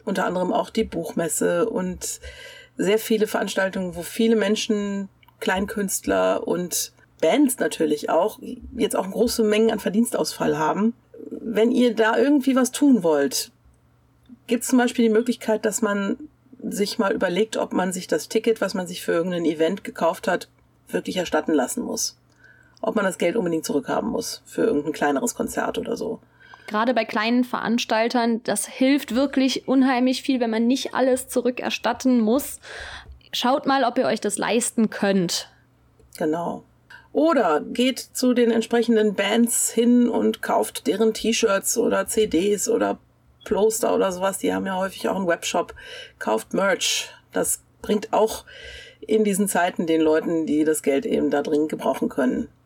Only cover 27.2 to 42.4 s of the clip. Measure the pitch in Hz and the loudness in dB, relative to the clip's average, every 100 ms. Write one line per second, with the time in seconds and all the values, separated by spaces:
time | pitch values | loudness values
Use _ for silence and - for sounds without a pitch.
27.2 | 220 247 247 220 - 233 - 220 233 247 | 0 2 0 -2 -2 -2 0 0 2 2
28.2 | 233 233 - 208 - - 262 285 - 220 | 0 0 -2 -4 -4 0 2 2 2 0
29.2 | 277 269 262 - - 262 262 247 254 254 | 0 2 2 0 0 4 4 4 2 0
30.2 | - 262 233 220 233 262 - - 262 254 | 0 0 0 2 2 2 -2 0 2 2
31.2 | - 254 247 247 - - 214 247 254 247 | 0 -2 0 -2 -4 -4 -2 0 2 4
32.2 | 214 262 - - - - - - - - | 4 2 0 -8 -16 -16 -14 -16 -18 -20
33.2 | - - 247 285 254 269 240 247 220 220 | -10 -2 0 0 2 2 2 2 0 0
34.2 | 208 - 165 226 - - 214 - 202 196 | -2 -2 0 0 0 0 0 2 2 2
35.2 | 170 - - _ _ _ _ _ _ - | 2 -2 -8 _ _ _ _ _ _ -4
36.2 | 160 165 170 - - _ _ - - - | -2 -2 -4 -8 -12 _ _ -20 -6 2
37.2 | 320 302 180 151 - 196 254 - - - | 4 4 4 2 -2 0 0 0 -8 -2
38.2 | 254 240 233 233 220 240 226 220 214 196 | 2 4 4 2 2 2 4 4 2 0
39.2 | 196 233 233 - - - 240 247 240 - | 0 2 2 0 -2 2 4 6 4 2
40.2 | 214 220 - 208 220 - - 190 220 214 | 0 0 -2 0 -2 -4 -2 0 0 0
41.2 | 214 226 214 196 - - 233 196 196 226 | -2 2 2 2 0 0 0 0 0 0
42.2 | 214 156 | 2 2